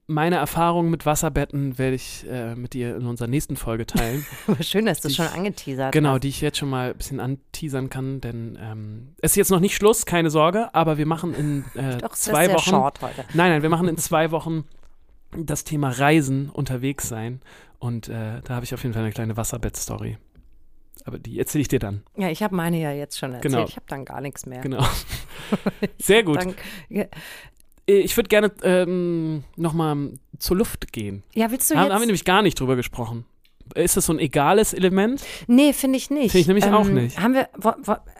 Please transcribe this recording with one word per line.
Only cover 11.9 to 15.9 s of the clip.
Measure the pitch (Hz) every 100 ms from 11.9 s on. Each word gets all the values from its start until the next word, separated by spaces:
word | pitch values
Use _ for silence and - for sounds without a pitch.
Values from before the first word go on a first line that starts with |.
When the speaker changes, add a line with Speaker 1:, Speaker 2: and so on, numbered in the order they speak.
| 123
Speaker 2:
<laughs> |
Doch, | -
es | -
ist | -
Speaker 1:
zwei | 147 185
Speaker 2:
sehr | 170
Speaker 1:
Wochen | 180
Speaker 2:
short | 156 135 -
heute. | 123 127 131
Speaker 1:
Nein, | 151 180
nein, | 156
wir | 156
machen | 165 175
in | 160
zwei | - 160 160
Wochen | 160 160 160 147 - - - - - - -
das | 151 147
Thema | - 151
Reisen, | 135